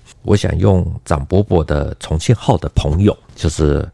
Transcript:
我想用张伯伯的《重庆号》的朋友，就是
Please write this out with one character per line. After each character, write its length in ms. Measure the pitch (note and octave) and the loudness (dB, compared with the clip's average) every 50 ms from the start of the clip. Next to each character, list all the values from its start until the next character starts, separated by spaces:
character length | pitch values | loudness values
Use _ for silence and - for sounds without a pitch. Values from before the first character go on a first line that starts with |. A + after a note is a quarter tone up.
| - - - _ - | -8 -16 -20 _ -2
我 120 | - G#2 | 0 0
想 220 | G2+ - - - - | 0 0 0 -2 0
用 280 | G2 G#2 F#2+ F#2 E2+ E2+ E2 - - | 2 2 2 2 0 -2 -4 -8 -6
张 180 | - E2+ D2+ C#2 | -4 -4 -4 -2
伯 160 | D2 - F#2 | 0 0 0
伯 220 | G#2 - F#2+ F2 D#2 | 2 2 2 0 0
的 320 | - D2+ D2 C#2+ D2 D2 - | 0 -2 -2 -2 -4 -8 -10
《重 180 | - - E2 D#2 | -8 -6 -4 -2
庆 180 | - - A#2+ | 0 0 0
号》 220 | - - - B2+ F2 | 0 2 0 0 0
的 100 | - - - | -2 -2 -2
朋 260 | - - D2 D2+ E2+ G2+ | -2 -2 0 0 2 2
友， 120 | G#2 - - _ - - | 2 2 0 _ -20 -10
就 120 | - - E2 | -6 -4 -4
是 400 | D#2 - D#2 D2 C#2+ C#2+ C#2+ - | -2 0 2 2 2 0 -2 -6